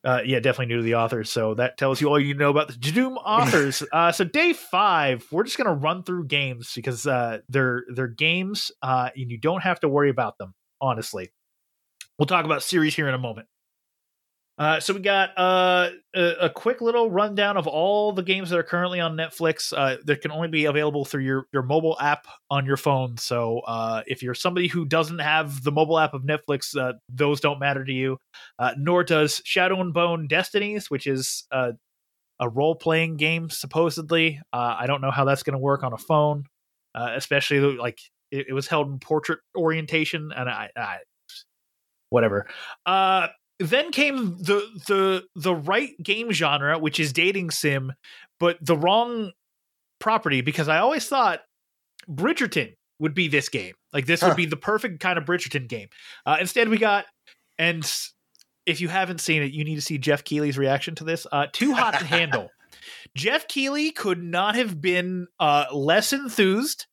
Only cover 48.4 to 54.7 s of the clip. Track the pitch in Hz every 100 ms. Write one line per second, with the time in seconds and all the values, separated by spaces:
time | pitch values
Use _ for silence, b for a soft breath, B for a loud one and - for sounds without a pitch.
48.4 | 175 170 156 156 175 214 240 233 202 -
49.4 | _ _ _ _ _ _ 214 226 156 135
50.4 | 127 147 151 156 233 302 - 269 214 165
51.4 | _ _ _ _ _ - - 143 220 -
52.4 | 240 160 117 _ _ _ 156 151 165 143
53.4 | 131 120 92 - _ 143 131 170 180 160
54.4 | 165 160 -